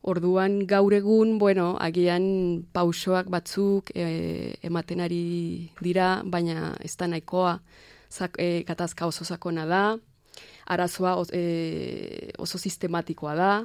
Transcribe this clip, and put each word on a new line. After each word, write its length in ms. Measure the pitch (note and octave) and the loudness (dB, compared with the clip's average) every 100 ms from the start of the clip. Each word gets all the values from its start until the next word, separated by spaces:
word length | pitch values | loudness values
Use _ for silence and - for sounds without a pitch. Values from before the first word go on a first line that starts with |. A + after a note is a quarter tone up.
Orduan, 600 | - F3+ F3 F#3 F#3+ G3+ F#3+ | -2 0 2 2 2 0 2
gaur 260 | G3 G3+ | 4 6
egun, 460 | G3+ G3+ A3 A3 A3 | 6 6 6 6 6
bueno, 400 | G3+ F#3+ F3 F#3 | 4 4 2 0
agian 480 | E3 E3+ F3 F3 F#3+ F#3+ F3+ E3+ E3+ | -2 2 2 4 2 2 0 -2 -4
pausoak 580 | F#3 F3 E3+ - F#3 F#3 | 0 2 2 0 0 0
batzuk, 560 | F3+ - - G3+ G3 - | -4 -4 0 2 2 0
e, 580 | F3+ E3+ E3 E3+ E3 - - | -4 -2 -2 -4 -4 -6 -8
ematen 420 | E3+ E3+ - F3 | -4 -4 -2 -4
ari 720 | F3 F3 E3+ F3 E3+ F3 E3+ - | -2 -2 -2 -2 -4 -6 -10 -6
dira, 400 | F3 F3+ F#3 F#3 | 0 2 4 2
baina 520 | F#3 F3 E3+ E3 D#3+ - | -2 -2 0 -2 -4 -6
ez 120 | - - | -10 -6
da 120 | F3 | -4
nahikoa. 480 | E3 - F3+ F3+ E3+ _ - - - _ | -4 -2 0 2 0 _ -20 -20 -20 _
Zak-, 240 | - F3+ - | -8 -8 -2
e, 240 | F3 E3+ - | -2 0 -4
gatazka 400 | E3+ E3+ - E3+ | -6 -6 -4 -4
oso 160 | - | -4
sakona 400 | E3 E3+ F3+ E3 D#3 | -8 -8 -4 -4 0
da, 180 | F#3 G3+ A3+ _ _ _ - - - - | 2 2 0 _ _ _ -20 -20 -20 -4
arazoa 500 | F3+ F3+ - F#3 F3+ | -2 -2 0 0 0
o-, 100 | E3+ | -2
e, 1000 | F3+ F3 E3 E3 D#3+ - - - - - - | -2 -2 -2 -2 -4 -6 -8 -10 -10 -12 -10
oso 220 | - F#3 | -8 -6
sistematikoa 760 | F#3 - F3+ E3+ E3+ D#3+ D3+ | -8 -6 -4 -4 -6 -8 -4
da 160 | D3+ F#3+ G#3 | 0 2 2